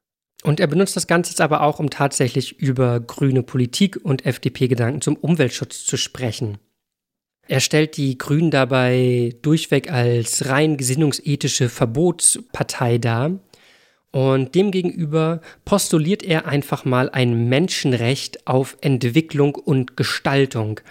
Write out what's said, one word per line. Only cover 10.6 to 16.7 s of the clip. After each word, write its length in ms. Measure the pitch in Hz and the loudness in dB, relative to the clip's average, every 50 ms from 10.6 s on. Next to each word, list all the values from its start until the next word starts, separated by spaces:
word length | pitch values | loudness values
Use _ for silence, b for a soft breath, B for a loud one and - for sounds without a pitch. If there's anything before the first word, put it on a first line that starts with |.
| 156 156 151 | 2 2 0
gesinnungsethische 920 | 135 131 123 127 151 160 143 - - - 156 143 139 - 131 - - 127 117 | 0 -2 -2 0 2 2 0 0 -2 -4 -4 -4 -2 -2 -2 -2 0 -2 -2
Verbotspartei 1300 | - - 131 117 113 143 175 180 170 - - - - - - - - - - - - - 131 117 120 117 | 0 -2 -2 0 0 0 0 0 0 2 0 0 0 0 -4 -8 -6 -6 -6 -6 -4 -2 0 0 2 2
dar. 420 | 113 117 113 117 135 165 190 190 - b b b b b b b b b b b b _ | 0 0 0 0 0 -2 -2 -4 -8 b b b b b b b b b b b b _
Und 440 | - 135 131 135 135 135 131 127 - | -2 0 2 2 2 2 0 0 2
demgegenüber 840 | 175 202 208 185 185 175 175 - 175 165 147 151 160 160 160 170 160 B B B B _ | 2 2 2 0 0 -2 -2 -2 -4 -4 -2 0 0 0 0 -2 -4 B B B B _
postuliert 580 | - 202 190 - - 170 160 147 165 208 - - | 0 0 0 2 2 2 2 2 2 0 -2 0
er 220 | - 160 160 - | 0 0 0 0
einfach 400 | 151 139 143 139 - | 0 -2 -2 -2 -2